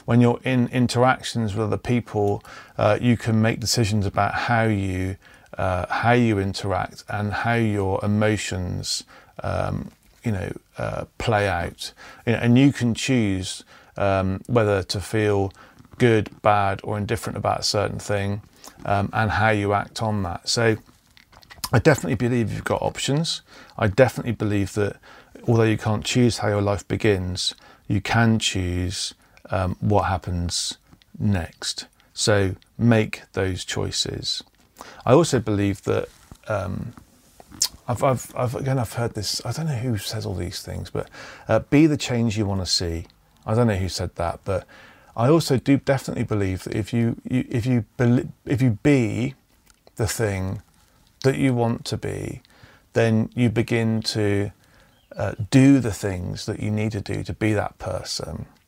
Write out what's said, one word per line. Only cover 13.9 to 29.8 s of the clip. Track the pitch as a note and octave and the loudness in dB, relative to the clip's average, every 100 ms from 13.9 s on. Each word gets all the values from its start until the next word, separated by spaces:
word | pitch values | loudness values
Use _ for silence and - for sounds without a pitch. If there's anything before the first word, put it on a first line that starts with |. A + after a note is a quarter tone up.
| - | -4
um, | G2+ F#2+ F#2+ F#2+ - | 0 0 0 -4 -2
whether | A#2+ G#2 G2 | 0 2 2
to | F#2 G#2+ | 0 -6
feel | - A2 G#2 G2+ G2 - - - - - | -4 0 2 2 -2 -6 -20 -20 -16 2
good, | B2 A2 - - | 4 4 2 0
bad, | G#2+ G#2 G2 G2 | 2 4 2 -2
or | - G#2 | -4 -4
indifferent | G2+ A2+ - A2+ | -2 -4 -4 -4
about | G#2 G2+ | -2 0
a | |
certain | - G#2+ G#2 G#2 | 0 0 -2 -4
thing, | - G#2 G2 G#2 - _ - - | -4 -2 -2 -6 -10 _ -20 -10
um, | - G2+ G2+ | -2 0 0
and | - A2 | -2 0
how | G2 A2 | 2 2
you | G#2+ G2+ | 2 2
act | G2+ - - | 0 -2 -6
on | A2+ G#2+ | -4 -2
that. | F#2 F2 - | -4 -6 -4
So | - A2+ A2 - _ _ _ _ - - - - | 0 2 2 -2 _ _ _ _ -20 -20 -12 0
I | B2 | 2
definitely | D#3+ C#3 - | 4 4 2
believe | A#2 A2+ B2 G#2 | -2 0 0 0
you've | G#2+ | -2
got | - G#2 | -4 -2
options. | - - - C#3+ E3 - - - - - | -2 -4 -2 0 -2 -6 -10 -20 -16 -4
I | G#2+ | 0
definitely | F#2 B2 - - | 4 4 2 -4
believe | G#2+ A2 G2+ G2+ | -2 0 0 -2
that | - G2+ - - - - - - | -2 -2 -4 -16 -20 -20 -8 0
although | A2+ | 4
you | A2 A2 | 4 2
can't | A2+ G#2 | 0 -2
choose | - B2+ A#2+ - | 0 2 2 2
how | G#2+ | 0
your | G#2 | 0
life | G2+ G2+ - | 0 -2 -2
begins, | A2 A2 G2 F2+ F2+ - - - - - | 0 2 2 0 -4 -6 -8 -12 -14 -4
you | G2+ | -2
can | - A#2 A#2 A2+ | 2 4 4 4
choose, | - G2 F2+ F2+ F2+ F#2+ - - _ _ - | 0 -2 -2 -2 -4 -4 -8 -10 _ _ -4
um, | F#2+ F#2 - | -2 -2 -2